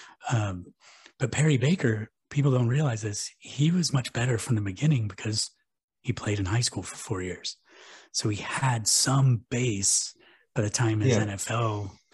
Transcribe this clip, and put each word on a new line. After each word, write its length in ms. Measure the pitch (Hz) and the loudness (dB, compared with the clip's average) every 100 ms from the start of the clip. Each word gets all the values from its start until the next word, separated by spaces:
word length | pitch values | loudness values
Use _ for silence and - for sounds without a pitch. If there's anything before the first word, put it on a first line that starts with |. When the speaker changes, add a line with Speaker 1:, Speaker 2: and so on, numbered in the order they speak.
| - - - | -20 -14 -4
Speaker 1:
Um, 420 | 120 104 90 87 - - - - - | -2 -2 -4 -10 -20 -20 -20 -18 -6
but 120 | 123 | -4
Perry 260 | - 156 131 | 2 4 4
Baker, 520 | 131 185 123 107 110 _ - | 2 2 2 0 -4 _ -6
people 220 | 147 139 | 2 4
don't 160 | 127 120 | 4 4
realize 340 | 139 147 110 | 2 0 -2
this, 280 | 107 101 - - | -4 -6 -10 -14
he 320 | - 117 156 | -10 0 2
was 220 | 180 165 | 2 2
much 200 | - - | 0 -2
better 240 | - 127 113 | -2 0 0
from 180 | - 110 | 0 0
the 60 | |
beginning 460 | 101 95 151 135 104 | -2 0 2 2 0
because 440 | - 107 107 - _ _ _ _ _ | -6 -6 -4 -6 _ _ _ _ _
he 120 | - | -6
played 260 | - - 104 | -4 -2 -2
in 60 | 92 | 0
high 160 | 113 | 0
school 220 | 120 - | 0 -4
for 120 | 90 - | -10 -10
four 260 | - 95 | -8 -6
years. 360 | 90 85 - - _ - - - - | -6 -8 -12 -14 _ -20 -20 -20 -12
So 180 | - 110 | -4 -2
he 80 | 98 | -2
had 500 | - - 135 120 107 | -4 -2 0 0 2
some 540 | - - 135 135 117 - | 2 4 4 4 4 0
base 640 | 123 123 98 101 - - - - _ _ - | -2 0 0 0 0 -2 -10 -20 _ _ -2
by 60 | |
the 80 | 104 | -2
time 300 | - 113 107 | 0 0 2
his 160 | 127 110 | 2 2
Speaker 2:
Yeah. 80 | |
Speaker 1:
N 60 | 104 | 0
F 200 | 98 - | -4 -4
L 480 | 113 113 104 95 - _ | -2 -2 -4 -8 -12 _